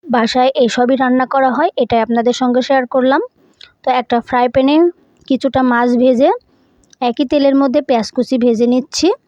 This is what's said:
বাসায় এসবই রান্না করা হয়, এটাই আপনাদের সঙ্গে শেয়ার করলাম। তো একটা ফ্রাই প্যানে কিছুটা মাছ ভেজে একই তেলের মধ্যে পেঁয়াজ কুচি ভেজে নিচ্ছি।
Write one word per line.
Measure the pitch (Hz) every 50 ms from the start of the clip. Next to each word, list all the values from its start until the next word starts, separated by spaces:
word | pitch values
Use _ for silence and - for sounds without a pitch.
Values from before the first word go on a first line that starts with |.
| _
বাসায় | 330 240 240 226 226 - 254 254 262 - - 254
এসবই | 226 - - 247 240 269 240
রান্না | 262 254 254 254 262 240 277
করা | 269 262 262 233
হয়, | 247 311 370 _
এটাই | - 254 214 240 226 220
আপনাদের | 226 233 233 226 240 247 -
সঙ্গে | 254 247 240 254
শেয়ার | 247 - 277 269 254 247 -
করলাম। | 262 247 262 269 320 453 508 _ _ _ _ _ _ - - _ _
তো | - - 254 254
একটা | 240 _ 247 233 226 -
ফ্রাই | - 247 247 247 240
প্যানে | 269 262 269 294 311 339 349 - _ _ _ _ _ _ -
কিছুটা | 269 254 - 269 240 269
মাছ | 262 254 240 233 240 247 240 233
ভেজে | 247 262 254 226 269 330 453 494 _ _ _ _ _ _ _ _ _ _ _ _
একই | 254 247 233 - 294 247
তেলের | 311 294 277 277 269 277
মধ্যে | 277 269 240 294 277 -
পেঁয়াজ | 262 226 208 - _
কুচি | - 240 - 269 247 233
ভেজে | 247 233 208 240 240
নিচ্ছি। | 247 254 254 - - - - 339 466 - _